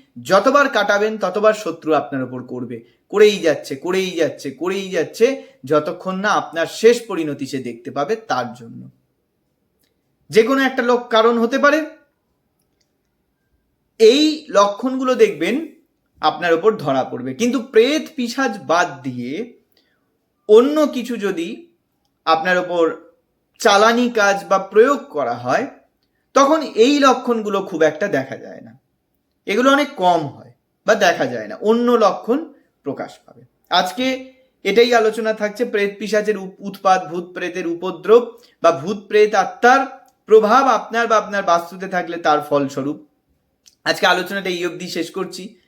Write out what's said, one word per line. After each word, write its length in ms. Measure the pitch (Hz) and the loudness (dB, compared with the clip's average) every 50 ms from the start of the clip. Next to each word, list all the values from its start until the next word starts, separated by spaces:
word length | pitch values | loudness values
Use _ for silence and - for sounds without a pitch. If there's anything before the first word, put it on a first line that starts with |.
| _ _ - 123 120 | _ _ -20 -14 -4
যতবার 460 | - 185 202 - 269 262 285 277 269 | 0 2 2 4 4 4 4 2 2
কাটাবেন 500 | 269 214 202 202 202 202 208 220 220 214 | 0 0 0 2 2 2 0 0 -2 -2
ততবার 360 | 208 180 180 214 202 214 214 | -4 -4 -2 2 2 2 2
শত্রু 400 | 208 - 165 160 - - 151 156 | 2 -2 -8 -8 -6 -2 0 0
আপনার 280 | 143 135 - 139 135 127 | 0 0 -2 -6 -8 -6
উপর 180 | 120 127 127 120 | -8 -8 -12 -12
করবে, 380 | - 123 123 123 117 123 113 - _ _ _ _ - | -10 -10 -10 -10 -10 -12 -14 -16 _ _ _ _ -2
করেই 300 | - 202 214 208 202 180 | 2 4 4 4 4 2
যাচ্ছে, 380 | 160 160 143 - - - 143 | 0 0 0 -2 -4 -10 -12
করেই 340 | 131 - 175 185 190 190 180 | -8 -6 -4 -2 -2 -2 -2
যাচ্ছে, 400 | 170 165 156 143 - - - 143 | -2 -2 -2 -2 -2 -6 -12 -12
করেই 400 | - - 160 180 196 202 190 185 | -10 -6 -6 -4 -4 -4 -6 -6
যাচ্ছে, 520 | 185 175 151 - - - 220 262 269 262 - - - _ - | -4 -4 -4 -4 -2 0 0 0 0 -2 -10 -16 -20 _ -6
যতক্ষণ 520 | 131 156 151 151 175 165 - - 190 185 | 0 0 0 0 -2 -6 -8 -8 -8 -6
না 120 | 190 196 208 | -4 -2 0
আপনার 380 | 190 147 139 - - 165 165 | 0 -2 -2 -4 -4 -6 -6
শেষ 400 | 156 - - - 226 240 233 - | -6 -2 2 4 4 4 4 0
পরিণতি 400 | - 196 165 165 151 139 - 139 | -8 -6 -6 -6 -6 -6 -8 -8
সে 120 | 131 - 131 | -8 -8 -8
দেখতে 320 | 117 120 117 - - - | -8 -10 -12 -14 -14 -10
পাবে। 260 | - 139 143 139 143 | -6 -6 -4 -4 -4
তার 380 | 139 - - 139 127 123 117 113 | -6 -6 -4 -4 -4 -4 -6 -8
জন্য 360 | 120 117 117 127 - 127 131 - _ _ _ _ _ _ _ _ _ _ _ _ _ _ _ _ _ _ _ _ _ _ _ _ _ _ - | -16 -18 -20 -20 -20 -20 -20 -20 _ _ _ _ _ _ _ _ _ _ _ _ _ _ _ _ _ _ _ _ _ _ _ _ _ _ -2
যে 120 | 143 208 226 | 2 2 2
কোনো 200 | 233 269 269 269 | 4 2 0 0
একটা 200 | 254 262 254 240 | 0 0 -2 0
লোক 260 | 240 247 233 240 - | 0 0 0 0 0
কারণ 300 | 233 220 220 233 240 233 | 2 2 4 4 2 2
হতে 200 | 226 233 277 269 | 0 0 0 0
পারে। 280 | 233 285 294 311 311 302 - - _ _ _ _ _ _ _ _ _ _ _ _ _ _ _ _ _ _ _ _ _ _ _ _ _ _ _ _ _ _ _ _ _ _ _ _ _ _ _ - | 2 2 2 0 -2 -4 -10 -18 _ _ _ _ _ _ _ _ _ _ _ _ _ _ _ _ _ _ _ _ _ _ _ _ _ _ _ _ _ _ _ _ _ _ _ _ _ _ _ 4
এই 480 | 226 220 254 294 302 311 302 - - - | 6 6 6 6 4 0 0 -4 -6 -2
লক্ষণগুলো 680 | - 196 202 202 - - 247 262 262 262 269 254 254 | 2 2 2 2 0 -4 -6 -4 -4 -2 -2 0 2
দেখবেন 540 | 214 220 208 165 147 160 185 226 294 330 311 - _ _ _ _ _ _ _ _ - | 2 2 2 2 0 -4 -2 -2 -4 -6 -8 -14 _ _ _ _ _ _ _ _ -4
আপনার 320 | - 156 151 147 170 175 165 | -4 -4 -2 -2 -2 0 0
ওপর 240 | 160 165 220 214 | 0 2 0 0
ধরা 280 | 143 139 151 135 131 123 | 0 -2 -2 -2 -2 -2
পড়বে। 300 | 120 127 123 120 131 131 | -4 -6 -10 -10 -10 -6
কিন্তু 280 | 135 226 247 226 269 220 | -4 -2 -2 -2 -2 -4
প্রেত 400 | - - 220 233 262 302 311 - - - | 0 2 2 4 4 2 -2 -4 -6 -8
পিশাচ 420 | - 240 233 - 269 269 247 214 196 | -8 -8 -6 -4 -4 -4 -4 -4 -6
বাদ 440 | 131 127 160 175 180 165 147 131 127 | -4 -2 0 0 0 -2 -4 -10 -12
দিয়ে 560 | 135 123 123 120 123 143 180 240 240 - _ _ _ _ _ _ _ _ _ _ _ _ _ _ _ _ _ _ - | -10 -10 -8 -8 -8 -8 -10 -10 -12 -16 _ _ _ _ _ _ _ _ _ _ _ _ _ _ _ _ _ _ 6
অন্য 380 | 214 226 247 285 302 311 302 | 6 6 6 6 4 2 0
কিছু 300 | 262 247 247 220 - 240 | 0 0 -4 -8 -8 -6
যদি 500 | 214 202 196 180 165 165 180 240 339 339 - _ _ _ _ _ _ _ _ _ _ - | -6 -4 -4 -4 -4 -6 -8 -10 -12 -16 -20 _ _ _ _ _ _ _ _ _ _ -2
আপনার 340 | 160 160 156 190 185 180 180 | 0 0 0 2 0 0 0
ওপর 380 | - 175 175 175 165 160 - - - _ _ _ _ _ _ _ _ _ _ - | 0 -2 0 0 0 0 0 -4 -14 _ _ _ _ _ _ _ _ _ _ 0
চালানি 520 | - 226 202 202 214 226 233 240 247 233 | 2 4 4 6 6 4 4 2 0 0
কাজ 340 | 240 214 202 202 196 180 165 - | 0 2 2 2 2 0 -2 0
বা 100 | 196 190 | 0 0
প্রয়োগ 400 | 190 - - 214 233 269 285 247 - - | 0 2 4 4 6 6 4 0 -4 -8
করা 240 | - 147 135 120 120 | -6 -6 -4 -4 -4
হয়, 320 | 120 123 123 139 185 254 285 - - _ _ _ _ _ _ _ _ _ _ - | -6 -4 -2 -2 -2 -2 -4 -10 -18 _ _ _ _ _ _ _ _ _ _ 0
তখন 280 | 254 277 277 311 320 285 | 2 2 4 2 0 -2
এই 360 | 220 - 208 226 269 294 285 | -2 2 2 4 4 4 4
লক্ষণগুলো 640 | 269 - 247 247 - 247 233 226 214 208 196 196 190 | 4 4 2 2 0 -4 -4 -4 -2 -4 -4 -4 -4
খুব 200 | - 180 156 160 | -4 -2 0 2
একটা 260 | 151 151 - 202 196 | 2 0 0 -4 -2
দেখা 280 | 151 135 127 - 113 | -2 -2 -4 -4 -10
যায় 240 | - - 101 92 - | -14 -14 -16 -18 -20
না, 180 | - 113 - _ _ _ _ _ _ _ _ _ _ _ _ _ - | -20 -20 -20 _ _ _ _ _ _ _ _ _ _ _ _ _ -8
এগুলো 260 | - 196 220 247 269 277 | -4 -2 0 2 2 2
অনেক 160 | 277 294 - - | 2 0 -2 -4
কম 240 | - 185 180 175 165 156 | -2 0 2 2 2 0
হয় 260 | 135 - - - - - _ _ _ _ _ - | -6 -10 -14 -20 -20 -20 _ _ _ _ _ 0
বা 80 | - - | 0 2
দেখা 320 | - 202 - - - 151 | 2 2 2 0 0 -2
যায় 220 | 123 120 113 107 101 | -6 -6 -8 -10 -10
না, 80 | 107 | -10
অন্য 360 | - - 208 226 233 240 240 240 | -4 0 0 2 2 2 2 2
লক্ষণ 600 | 226 214 190 175 - - - 240 302 330 - - _ _ _ _ _ - | 4 4 2 0 0 -4 -4 -4 -4 -4 -8 -16 _ _ _ _ _ -12
প্রকাশ 360 | 139 131 - - - - - _ | -10 -10 -10 -10 -12 -14 -20 _
পাবে। 160 | - - 117 - _ _ _ _ - | -20 -20 -20 -20 _ _ _ _ -2
আজকে 600 | 175 180 185 - - 247 254 262 262 262 262 - - _ _ _ _ _ - | 0 0 0 -2 -4 -4 -4 -4 -4 -6 -8 -14 -20 _ _ _ _ _ -6
এটাই 320 | 196 190 220 240 247 247 | 0 4 4 4 6 4
আলোচনা 380 | 233 220 220 214 226 226 220 214 | 2 2 2 0 -2 -4 -4 -4
থাকছে, 320 | 214 208 208 208 - 247 | -4 -4 -6 -4 -4 -4
প্রেত 320 | - - 208 202 202 202 - | -2 -2 -2 -2 -2 -4 -6
পিশাচের 400 | 220 202 202 214 196 202 214 196 | -6 -2 -2 0 0 0 -2 -4
উপ-, 160 | 190 185 - - | -6 -12 -14 -14
উৎপাত, 500 | - 202 190 - - 190 185 185 - 151 | -14 -14 -10 -2 2 2 2 2 0 -4
ভূত 160 | 165 180 175 - - | -8 -10 -10 -10 -10
প্রেতের 320 | 185 180 175 170 185 170 | -10 -8 -8 -6 -6 -6
উপদ্রব 720 | 170 170 170 180 185 170 160 - 180 220 240 233 - - - _ _ _ _ - | -6 -6 -6 -6 -8 -8 -4 2 4 6 6 4 2 -10 -18 _ _ _ _ 2
বা 100 | 165 165 | 2 2
ভূত 240 | 165 139 180 220 202 - - | 0 -2 -6 -8 -8 -6 0
প্রেত 260 | 208 208 214 208 214 | 2 4 4 4 4
আত্মার 520 | 196 180 185 - - - 240 254 269 269 - - - - _ _ _ _ | 0 0 0 0 2 4 6 6 4 2 -2 -8 -16 -20 _ _ _ _
প্রভাব 400 | - 208 220 214 208 226 262 277 | 6 6 6 6 6 4 4 4
আপনার 400 | 262 233 202 - - 214 233 233 | 4 2 0 -2 -4 -4 -2 0
বা 100 | 220 226 | 2 2
আপনার 260 | 214 202 196 202 202 190 | 0 0 0 -4 -4 0
বাস্তুতে 460 | 170 170 170 170 - 196 180 190 185 | 2 2 0 0 -4 -12 -12 -10 -6
থাকলে 280 | 185 180 175 170 175 | -4 -4 -4 -4 -6
তার 240 | 170 - 165 151 147 143 - | -4 0 0 0 0 0 0
ফলস্বরূপ। 560 | 147 143 139 135 - - 135 143 151 - - _ _ _ _ _ _ _ _ _ _ _ _ _ _ _ - | 0 0 0 -2 -4 -6 -6 -6 -8 -10 -12 _ _ _ _ _ _ _ _ _ _ _ _ _ _ _ -4
আজকে 220 | - 160 - - | -4 -2 0 2
আলোচনাটা 440 | 185 180 180 180 180 202 196 185 185 | 2 2 0 -2 -6 -6 -6 -6 -6
এই 160 | 180 170 175 | -6 -4 -6
অবধি 220 | 175 160 151 180 - | -6 -6 -8 -12 -10
শেষ 220 | - 180 160 - | -8 -8 -8 -8
করছি। 480 | - 190 180 175 - - 180 - - _ _ | -8 -10 -10 -10 -10 -14 -16 -16 -18 _ _